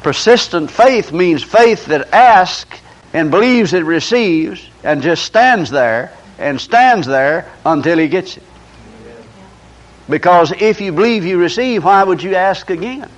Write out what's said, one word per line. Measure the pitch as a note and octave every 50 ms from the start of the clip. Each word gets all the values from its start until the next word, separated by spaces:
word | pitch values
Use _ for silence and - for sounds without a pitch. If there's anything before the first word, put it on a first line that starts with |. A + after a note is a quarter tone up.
| -
Persistent | D3+ C3+ - - G#3+ A#3+ A3+ - - - E3+ D3+ C3+
faith | - - A#3 C4+ C4 A3 F3 - D3
means | E3+ F3+ F3 E3 C3+
faith | - - - A3 A#3+ A#3 A3 - -
that | C3 D3+ C#3 - - -
asks | G#3+ B3+ B3 A3 F#3+ F#3 F3 - - - _ - - _ - - - _ - -
and | E3 D#3+ D3+
believes | C#3+ F#3+ A3+ B3+ B3 A#3+ G#3+ D3+
it | E3 F#3 D#3+
receives | D#3+ E3 D#3 - - A#3 B3 A3+ F#3+ E3 D#3+ D#3+ E3+ G3 - - - - _ -
and | - D3+ C#3+
just | B2 E3+ E3 - -
stands | - - A3 B3 B3+ B3 G3+ D#3+ A2
there | C3+ C#3 B2 A2+ A2 A#2 C3 - - - - - -
and | - - C#3+ C#3 B2+
stands | - - A3+ A#3 B3+ C4 A#3+ G3+ C#3+
there | C3 C#3 C3+ C3+ C#3+ D#3 E3+ - - - - -
until | D#3 D#3+ D3 B2+ D#3+ E3+ D#3+
he | D#3+ D3
gets | D#3+ F#3+ F3+ - -
it. | - - _ - - - - - - - - - - - - A#3 - - - - - - - - - - - - - - - - - - -
Because | D3 D3+ - F3+ F3 F3 E3 C#3+ F3+ F3+
if | G#3 A3 G#3 -
you | G3+ F#3+
believe | D#3+ D#3 G#3+ A#3+ A#3 G#3+ E3
you | F3+ F#3+
receive, | F3 F3 D#3+ - A3+ B3 C4 A#3 G3+ D3
why | F3+ G3 G3 G3
would | F#3+ F3+ D3
you | D3+ F#3+ F#3+
ask | F3+ F#3 G3 F#3 - - -
again? | F#3 D#3+ F#3 A#3+ C4 D4 B3 - -